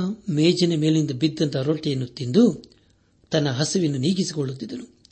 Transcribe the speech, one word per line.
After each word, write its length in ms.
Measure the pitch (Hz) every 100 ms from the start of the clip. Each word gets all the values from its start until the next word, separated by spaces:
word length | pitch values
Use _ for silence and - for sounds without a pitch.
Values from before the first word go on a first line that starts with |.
| 185 220 -
ಮೇಜಿನ 500 | 151 165 175 170 160
ಮೇಲಿಂದ 320 | 156 160 147
ಬಿದ್ದಂಥ 440 | 123 151 147 151 139
ರೊಟ್ಟಿಯನ್ನು 500 | 135 156 151 131 123
ತಿಂದು 580 | - 123 170 233 - - _ _ _ _ _ -
ತನ್ನ 180 | 160 143
ಹಸಿವನ್ನು 480 | 123 147 196 156 139
ನೀಗಿಸಿಕೊಳ್ಳುತ್ತಿದ್ದನು. 1000 | 147 190 180 156 131 131 110 - - _ _